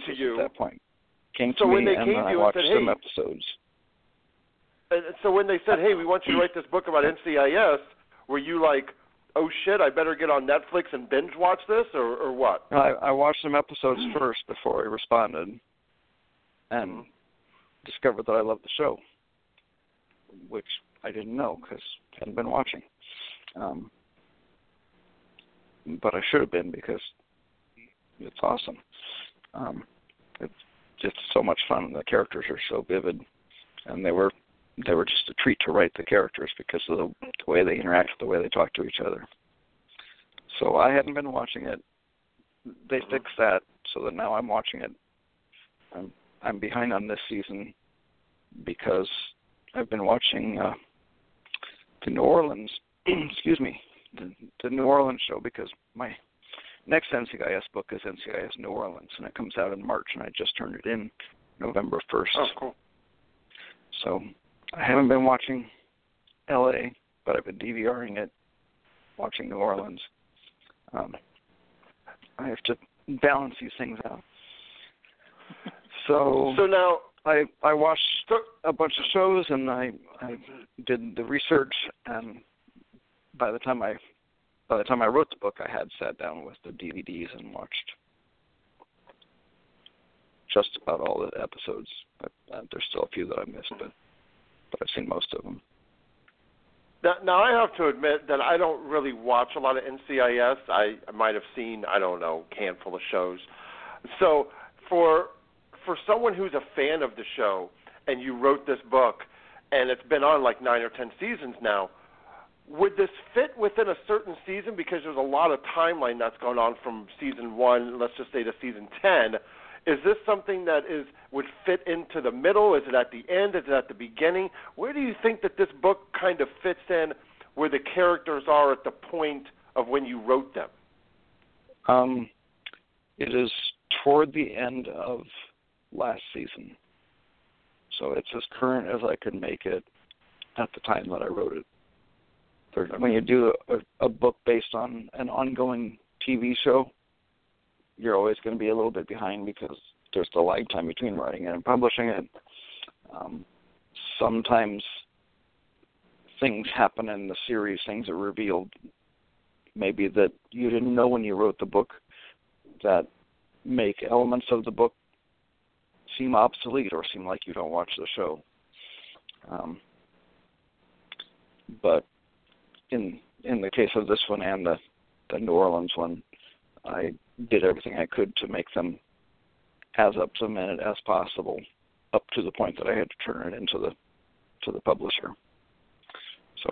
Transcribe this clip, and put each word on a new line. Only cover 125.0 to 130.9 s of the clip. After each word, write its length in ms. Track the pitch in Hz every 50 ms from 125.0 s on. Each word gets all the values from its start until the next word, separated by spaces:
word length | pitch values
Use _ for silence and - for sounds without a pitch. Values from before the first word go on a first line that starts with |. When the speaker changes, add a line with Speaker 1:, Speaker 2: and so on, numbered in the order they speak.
Speaker 2:
you 120 | 277 240 208 -
think 200 | - 226 226 -
that 160 | - 180 -
this 100 | - 196 - - 139
book 260 | 170 190 196 - - _ -
kind 220 | - 185 185 175 -
of 80 | 139 - - -
fits 180 | - 185 175 - - -
in 220 | 180 165 160 156 143 - - _ _ - - _ -
where 120 | - 156
the 120 | 156 151 139 143 - -
characters 500 | 180 180 175 175 160 - 165 151 139 139
are 240 | 165 151 147 147 139
at 140 | 135 127 -
the 60 | 123
point 520 | - - - - - 156 156 151 143 139 139 - _ _ _ _ -
of 140 | - 120 117
when 160 | 127 143 135
you 160 | 120 123 117
wrote 340 | 107 117 131 139 135 - -
them? 140 | 101 76 - _ _ _ _